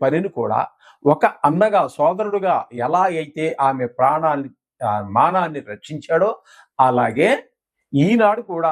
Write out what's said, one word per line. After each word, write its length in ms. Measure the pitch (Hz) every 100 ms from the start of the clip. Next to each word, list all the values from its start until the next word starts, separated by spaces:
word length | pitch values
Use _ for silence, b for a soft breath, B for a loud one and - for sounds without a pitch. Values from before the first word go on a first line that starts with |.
పనిని 280 | 135 160 190 -
కూడా 220 | 117 110 - _ b b
ఒక 220 | 143 151 214 - 147
అన్నగా, 340 | 160 214 196 135 -
సోదరుడుగా 580 | 151 185 208 202 185 143 - 120 123
ఎలా 160 | 175 190 160
అయితే 240 | 147 156 160 160 135
ఆమె 160 | 131 120 -
ప్రాణాన్ని, 520 | 131 151 160 143 139 - _ _
ఆ, 100 | 117 104 98 113
మానాన్ని 440 | 160 185 165 143 104
రక్షించాడో, 580 | 104 - 151 - 165 208 - b b b - 131
అలాగే 440 | 123 117 113 196 285 - _ _ _ _
ఈనాడు 500 | 139 175 233 208 220 214
కూడా 200 | 170 165